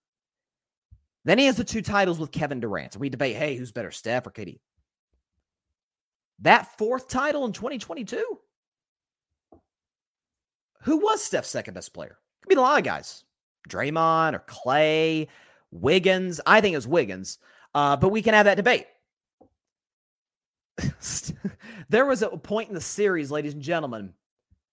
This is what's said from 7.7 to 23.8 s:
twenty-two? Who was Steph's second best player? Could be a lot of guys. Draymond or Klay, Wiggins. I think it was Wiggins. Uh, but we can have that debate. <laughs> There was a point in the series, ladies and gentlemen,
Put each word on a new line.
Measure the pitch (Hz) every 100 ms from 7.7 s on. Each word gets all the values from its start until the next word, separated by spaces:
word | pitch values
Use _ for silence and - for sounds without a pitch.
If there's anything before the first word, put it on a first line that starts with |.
| 262
twenty-two? | - 302 202 339 480 339 _ _ _ _ _ _ _ _ _ _ _ - _ _ _ _ _ _ _ _ _ _ _ _
Who | - 311
was | 415 427
Steph's | - 156 -
second | 127 104
best | 92 -
player? | 85 73 - _ _
Could | -
be | 294
a |
lot | 254 285
of |
guys. | 143 76 - - _ _ _ _ -
Draymond | 95 135 160 165 160 160
or | 123
Klay, | - - 123 143 156 156 160 160 151 - _ _ _
Wiggins. | - 127 185 190 185 185 165
I | - 214
think | 202
it | 151
was | 117
Wiggins. | 165 107 92 95 - _ _ -
Uh, | 143 143 143
but | 190
we | 220
can | 226
have | 214 202
that | 190
debate. | 202 226 - _ _ _ _ _ - _ _ _ _ _ _ _ _ _ _ _ _ -
<laughs> | - - - - - - - - 226 220 143
There | 220
was | 277 247
a | 208
point | 170 - 214 220
in |
the | 180
series, | - - 208 175 139
ladies | 147 147
and | 147
gentlemen, | 135 170